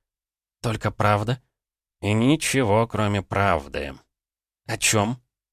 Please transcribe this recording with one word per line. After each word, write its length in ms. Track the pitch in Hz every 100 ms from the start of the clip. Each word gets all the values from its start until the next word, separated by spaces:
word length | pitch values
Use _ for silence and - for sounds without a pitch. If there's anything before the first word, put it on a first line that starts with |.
| _ _ _ _ _ _
«Только 260 | 123 107 104
правда?» 500 | - 104 104 107 127 _ _ _ _ _ _
«И 120 | 101
ничего, 720 | 107 123 156 - 135 113 107 117
кроме 340 | 101 104 101
правды». 760 | 90 98 98 82 71 71 71 67 _ _ _ _ _ _ -
«О 120 | 110
чем?» 440 | - 110 104 127 _ _ _